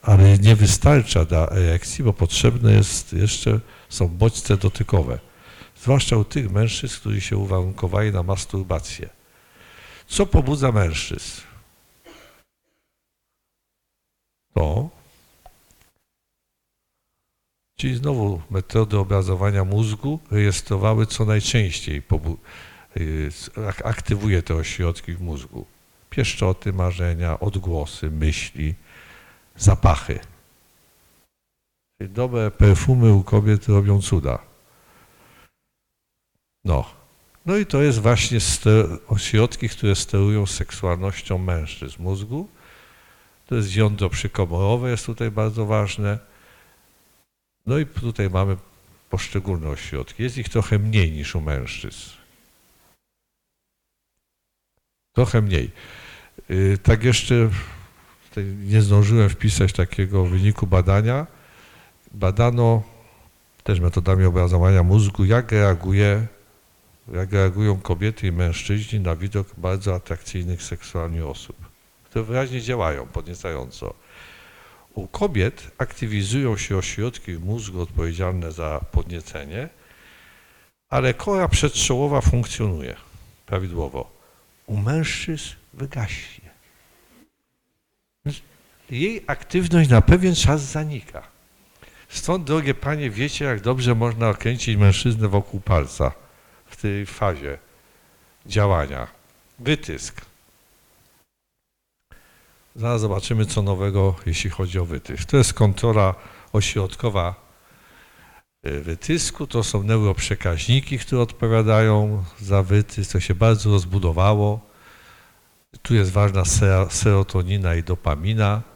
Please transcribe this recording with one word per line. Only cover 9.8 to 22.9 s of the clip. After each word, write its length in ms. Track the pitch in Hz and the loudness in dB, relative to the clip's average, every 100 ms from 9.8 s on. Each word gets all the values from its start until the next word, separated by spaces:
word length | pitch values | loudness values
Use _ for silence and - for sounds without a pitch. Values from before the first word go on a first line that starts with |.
| - - _ | -20 -20 _
Co 200 | - 202 | -2 2
pobudza 460 | 165 131 147 135 | 2 2 0 2
mężczyzn? 680 | 110 87 78 - - - - - - _ _ _ _ - - - _ _ _ _ _ _ _ _ _ _ _ _ _ _ _ _ _ _ _ _ _ _ | 2 0 -2 -8 -10 -12 -16 -20 -20 _ _ _ _ -20 -20 -20 _ _ _ _ _ _ _ _ _ _ _ _ _ _ _ _ _ _ _ _ _ _
To, 360 | - 78 85 156 - _ _ _ _ - _ _ _ _ _ _ _ _ _ _ _ _ _ _ _ _ _ _ _ _ _ _ _ | -2 0 0 -4 -10 _ _ _ _ -20 _ _ _ _ _ _ _ _ _ _ _ _ _ _ _ _ _ _ _ _ _ _ _
czyli 160 | 135 | -4
znowu 480 | 123 143 131 101 90 80 | -4 -4 -2 -2 -2 -6
metody 480 | 95 - 113 107 104 | -6 -2 0 0 0
obrazowania 680 | 95 98 92 92 101 101 | 0 0 0 0 0 0
mózgu 560 | 95 104 110 104 139 156 - | 0 0 0 -2 -6 -8 -4
rejestrowały, 760 | 107 101 92 - 98 107 110 110 | 0 2 0 -4 0 2 2 0
co 180 | - | 0
najczęściej 760 | 110 107 - 120 98 80 - 73 | 0 0 0 0 0 -4 -6 -8
pobu-, 360 | - - 78 - - - - - - | -2 -4 -2 -8 -12 -20 -20 -20 -14